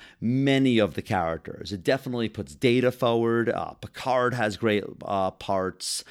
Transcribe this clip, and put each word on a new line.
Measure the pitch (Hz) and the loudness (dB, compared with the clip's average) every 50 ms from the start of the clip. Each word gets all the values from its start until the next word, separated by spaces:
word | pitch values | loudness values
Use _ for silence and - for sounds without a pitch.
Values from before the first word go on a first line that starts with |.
| - - - _ | -16 -20 -12 _
many | 104 110 123 135 135 139 135 135 135 131 120 113 | -2 -2 0 2 2 2 4 4 4 4 4 4
of | 104 90 76 | 4 2 0
the | - - | -4 -4
characters. | - 113 92 85 82 82 80 - - - - - 87 101 | -2 -2 0 0 -2 -4 -6 -8 -12 -14 -12 -10 -10 -10
It | 92 85 | -4 -2
definitely | 147 131 135 - 131 123 120 113 104 | -2 -2 -2 -2 -6 -4 -4 -4 -4
puts | - - 101 - 76 | -4 -8 -10 -10 -6
Data | - - 123 120 127 123 123 123 | 0 2 4 4 4 4 2 2
forward. | - - 120 117 117 117 117 113 117 117 113 | 2 2 2 2 2 2 2 2 2 0 0
Uh, | - 90 85 - - | -2 -4 -6 -8 -10
Picard | - - 101 - - - 135 127 127 123 123 120 | -14 -16 -16 -16 -8 -4 -2 0 2 2 0 0
has | 123 110 107 98 | 0 -2 -2 -2
great, | - 113 110 104 101 - - - - - | 0 0 0 2 0 0 -4 -10 -12 -8
uh, | - 101 98 95 92 - | -4 -2 0 0 -2 -2
parts. | - - - 98 95 92 92 87 - - - - - - - | -6 -4 -2 -2 -2 -2 -2 -6 -8 -8 -8 -8 -8 -8 -12